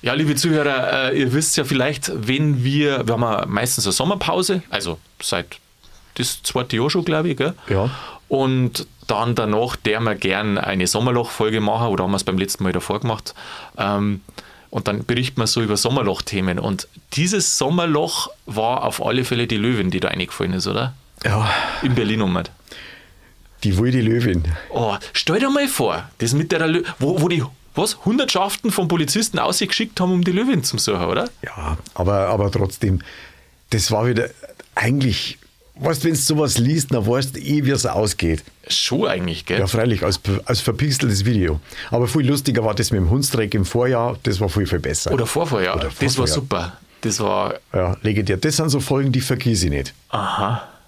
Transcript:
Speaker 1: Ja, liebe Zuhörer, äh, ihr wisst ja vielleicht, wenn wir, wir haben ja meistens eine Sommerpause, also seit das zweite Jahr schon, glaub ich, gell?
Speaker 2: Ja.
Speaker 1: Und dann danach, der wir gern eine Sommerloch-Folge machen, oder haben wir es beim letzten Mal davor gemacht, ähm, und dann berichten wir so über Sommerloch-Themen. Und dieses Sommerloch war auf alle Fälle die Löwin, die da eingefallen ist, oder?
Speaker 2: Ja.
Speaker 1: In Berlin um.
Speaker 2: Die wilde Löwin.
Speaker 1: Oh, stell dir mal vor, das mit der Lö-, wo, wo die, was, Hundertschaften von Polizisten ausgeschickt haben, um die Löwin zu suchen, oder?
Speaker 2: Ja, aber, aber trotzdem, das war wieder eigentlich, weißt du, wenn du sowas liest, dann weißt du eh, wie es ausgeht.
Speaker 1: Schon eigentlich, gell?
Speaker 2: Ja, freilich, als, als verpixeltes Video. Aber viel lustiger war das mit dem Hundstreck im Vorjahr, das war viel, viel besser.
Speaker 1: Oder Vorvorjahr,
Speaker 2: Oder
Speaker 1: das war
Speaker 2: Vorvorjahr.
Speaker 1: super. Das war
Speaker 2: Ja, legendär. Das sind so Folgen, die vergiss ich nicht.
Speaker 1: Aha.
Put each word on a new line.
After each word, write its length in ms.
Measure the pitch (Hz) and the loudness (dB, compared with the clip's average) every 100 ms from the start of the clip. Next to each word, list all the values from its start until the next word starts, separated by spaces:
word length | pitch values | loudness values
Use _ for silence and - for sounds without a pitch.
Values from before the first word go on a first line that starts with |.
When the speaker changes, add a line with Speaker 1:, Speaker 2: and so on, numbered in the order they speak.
Speaker 1:
Ja, 100 | 123 139 | 0 2
liebe 180 | 156 135 | 2 2
Zuhörer, 760 | 165 156 147 131 127 135 131 | 2 2 2 0 0 0 2
äh, 80 | 147 | 2
ihr 120 | 127 | 2
wisst 260 | 135 160 - | 2 0 0
ja 60 | |
vielleicht, 480 | 135 139 127 147 - - 110 | 0 2 0 -2 -6 -4 -2
wenn 360 | 135 151 135 | 2 2 2
wir, 420 | 123 143 147 139 113 | 2 2 2 2 0
wir 60 | |
haben 80 | 117 | 0
ja 240 | 120 104 90 | 0 0 -2
meistens 380 | 101 123 - 98 | -2 -2 0 0
eine 60 | |
Sommerpause, 720 | - 147 196 160 170 180 185 - | 0 0 0 0 0 0 -2 -2
also 260 | 101 90 80 - _ | -4 -4 -8 -12 _
seit 380 | - 92 82 - _ _ - - - - | -4 -4 -4 -14 _ _ -20 -20 -18 -6
das 260 | 123 - | -6 -4
zweite 340 | - 127 123 - | -4 -4 -2 -2
Jahr 140 | 147 | 0
schon, 160 | 180 165 | 0 0
glaub 180 | 156 170 | 0 0
ich, 100 | 135 | 0
gell? 160 | 139 185 - | -2 -4 -2
Speaker 2:
Ja. 220 | 95 117 131 - - - | 0 0 -4 -14 -18 -2
Speaker 1:
Und 600 | 135 131 131 123 - - - - | 0 2 2 0 -2 -10 -16 -4
dann 300 | 107 117 120 | 0 0 0
danach, 400 | 107 107 123 - | 2 2 0 -2
der 240 | - 107 | 0 0
wir 160 | 113 101 | 0 0
gern 420 | 95 95 107 101 | 0 0 0 0
eine 300 | - 95 92 | 0 0 0
Sommerloch-Folge 760 | 104 123 120 117 - 110 110 | 2 2 2 0 0 0 2
machen, 280 | 104 110 117 | 0 0 0
oder 140 | 95 92 | 0 0
haben 40 | |
wir 60 | 98 | 0
es 60 | |
beim 160 | 95 95 | 0 -2
letzten 240 | 98 - | -2 -2
Mal 80 | 95 | -2
davor 280 | 87 - 98 | -2 -2 -2
gemacht, 360 | 123 110 - - - - - - | -2 -4 -8 -16 -16 -16 -16 -4
ähm, 440 | 98 101 101 98 - - - - - | -2 0 0 -2 -8 -20 -20 -20 -8
und 160 | 123 107 | -4 -2
dann 180 | 104 117 | -4 -2
berichten 340 | 120 127 - | -2 -2 -2
wir 60 | 113 | 0
so 160 | - | 0
über 160 | 110 104 | 0 0
Sommerloch-Themen. 800 | 117 135 107 90 - 101 95 87 | 2 0 0 -2 -4 -2 -2 -2
Und 300 | 95 95 - - _ | -2 -4 -8 -18 _
dieses 460 | - 180 202 - - | -2 0 0 0 0
Sommerloch 720 | 135 175 170 151 165 - - - - | 0 2 2 0 0 -4 -6 -10 -8
war 360 | 107 110 127 - | -2 0 0 -2
auf 200 | - - | -2 0
alle 180 | 120 | 0
Fälle 220 | 123 120 120 | 0 -2 0
die 120 | 110 | 0
Löwin, 340 | 110 120 92 | 0 0 0
die 80 | 92 | 0
da 80 | 92 | -2
eingefallen 460 | - 87 - 92 | -2 -4 -4 -2
ist, 120 | 92 90 | -2 -2
oder? 280 | 98 127 131 - - | -2 -4 -6 -20 -6
Speaker 2:
Ja. 240 | - 104 110 - - - | -2 0 0 -2 -4 -4
Speaker 1:
In 100 | 131 | 0
Berlin 300 | 120 104 110 | 0 0 0
um. 180 | 98 90 85 - - - - - - - - - - - | 0 0 -4 -12 -20 -20 -20 -20 -20 -20 -20 -20 -20 -4
Speaker 2:
Die 140 | 107 92 | 0 2
wilde 240 | 120 127 | 2 2
Löwin. 420 | 110 117 120 90 80 80 - | 2 2 2 0 0 -4 -6
Speaker 1:
Oh, 240 | - 113 101 - | -4 -2 -2 -4
stell 260 | - - 180 | -4 0 2
dir 100 | 269 | 2
mal 180 | 285 277 | 2 0
vor, 420 | - 117 80 - - | 0 0 0 -6 -4
das 160 | 117 | 0
mit 180 | 143 170 | 0 2
der 160 | 165 160 | 2 2
Lö-, 160 | 170 170 - | 2 -2 -2
wo, 240 | 139 180 | 0 2
wo 60 | 170 | 2
die, 160 | 170 120 - - - | 2 -2 -8 -10 -2
was, 280 | 208 - - | -2 0 0
Hundertschaften 680 | 247 262 190 196 - 226 | 2 2 2 0 0 -2
von 160 | 202 175 | 0 0
Polizisten 500 | 170 143 208 220 - | 0 0 0 -2 0
ausgeschickt 640 | - 185 190 - 226 - | 0 0 -2 -2 -4 0
haben, 120 | 180 | 2
um 120 | 185 | 2
die 80 | 175 | 2
Löwin 320 | 180 247 202 | 2 2 2
zu 140 | 123 110 | 0 -2
suchen, 280 | - 95 85 | -2 0 0
oder? 240 | 107 240 - | 0 -2 -8
Speaker 2:
Ja, 340 | - - 78 78 - | -12 -8 -6 -6 -8
aber, 340 | - 92 101 95 | -2 0 2 2
aber 220 | 104 101 | 2 2
trotzdem, 500 | 101 95 - 104 90 - - - - - _ _ | 2 -2 0 0 0 -2 -18 -20 -20 -20 _ _
das 220 | 110 92 | -2 2
war 160 | 110 120 | 2 2
wieder 220 | 113 - - - - - | 2 0 -6 -20 -20 -8
eigentlich, 640 | - 113 139 131 95 - - - _ - - | -2 0 2 2 0 -4 -10 -20 _ -20 -4
weißt 260 | 139 160 | -2 0
du, 40 | 165 | 0
wenn 80 | 156 | 2
du 40 | |
sowas 380 | - 151 147 - | 2 2 2 2
liest, 340 | 120 156 - | 2 2 2
dann 140 | 120 104 | 0 2
weißt 300 | 123 131 139 | 2 0 -6
du 40 | |
eh, 240 | 139 151 | 0 2
wie 60 | 135 | 2
es 160 | 139 123 | 2 0
ausgeht. 580 | 95 107 - 85 78 - _ - | 2 0 2 0 0 -4 _ -4
Speaker 1:
Schon 400 | - - 135 214 | -2 0 0 0
eigentlich, 380 | 92 87 82 - | 0 -2 -6 -2
gell? 140 | 90 | 0
Speaker 2:
Ja, 80 | 95 | 0
freilich, 360 | 113 120 98 | 2 2 2
als, 160 | 78 - - 98 - | 0 -2 -2 -2 0
als 140 | 123 | -2
verpixeltes 640 | - 113 147 135 135 98 101 | 0 0 0 2 0 2 2
Video. 340 | 113 90 76 - - - | 2 2 0 -6 -16 -2
Aber 160 | 120 120 | 0 2
viel 200 | 156 131 | 2 2
lustiger 380 | 147 139 120 110 | 2 2 2 0
war 80 | |
das 160 | 104 110 | 0 0
mit 100 | 107 | 2
dem 120 | 85 | 4
Hundstreck 420 | 123 143 120 107 | 2 2 0 0
im 120 | 107 90 | 0 0
Vorjahr, 520 | 117 123 123 120 - | 2 2 2 0 -2
das 160 | - 95 | -2 0
war 80 | 101 | 0
viel, 160 | 104 90 | 0 0
viel 140 | 87 | 0
besser. 320 | 67 73 - | -2 -2 0
Speaker 1:
Oder 140 | 131 110 | 0 0
Vorvorjahr, 480 | 147 165 110 92 98 | 0 0 2 2 0
Speaker 2:
Oder 100 | - - | -2 -2
Speaker 1:
das 20 | |
war 80 | 139 | 0
Speaker 2:
Vorvorjahr. 260 | 127 123 78 | 2 0 0
Speaker 1:
super. 420 | 131 95 85 - - - | -2 -2 -4 -10 -20 -6
Das 180 | 113 95 | -4 0
war 360 | 101 98 98 - _ | 0 2 0 -4 _
Speaker 2:
Ja, 220 | 92 90 92 | -2 0 0
legendär. 360 | 110 104 98 107 | 0 0 0 0
Das 200 | 156 156 | 0 0
sind 120 | 156 | 2
so 100 | 139 | 0
Folgen, 320 | 135 139 139 | 0 0 2
die 100 | 127 | 0
vergiss 420 | 131 127 123 107 | 0 -2 0 2
ich 60 | 87 | 0
nicht. 240 | 71 67 - _ | -2 -4 -12 _
Speaker 1:
Aha. 580 | 107 98 - 101 117 - - | -4 -2 -2 -2 -2 -6 -20